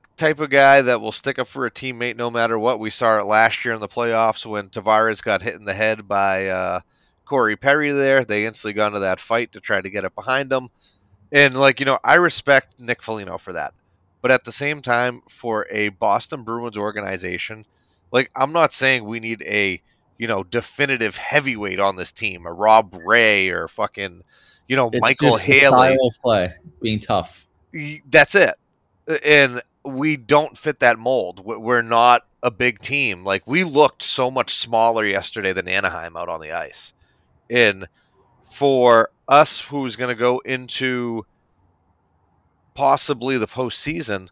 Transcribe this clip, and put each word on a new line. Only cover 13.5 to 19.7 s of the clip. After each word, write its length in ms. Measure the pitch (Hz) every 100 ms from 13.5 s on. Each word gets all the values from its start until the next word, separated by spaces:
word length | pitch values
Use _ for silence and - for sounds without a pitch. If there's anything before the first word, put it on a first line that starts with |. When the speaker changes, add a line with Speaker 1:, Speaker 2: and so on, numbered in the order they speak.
Speaker 1:
that. 200 | 85 71 - _ _ _ _
But 80 | 123
at 140 | 127
the 80 | -
same 320 | - 143 147
time, 400 | 127 120 123 120 _
for 380 | - 120 110 -
a 180 | 104 104
Boston 540 | 95 110 104 - 151
Bruins 340 | 110 117 120 104
organization, 880 | 104 104 98 95 90 90 - 110 110 _ _ _ _
like, 180 | 120 135 -
I'm 180 | 139
not 200 | 165 151
saying 320 | - 135 131 104
we 140 | 113
need 220 | 113 113
a, 400 | 73 104 98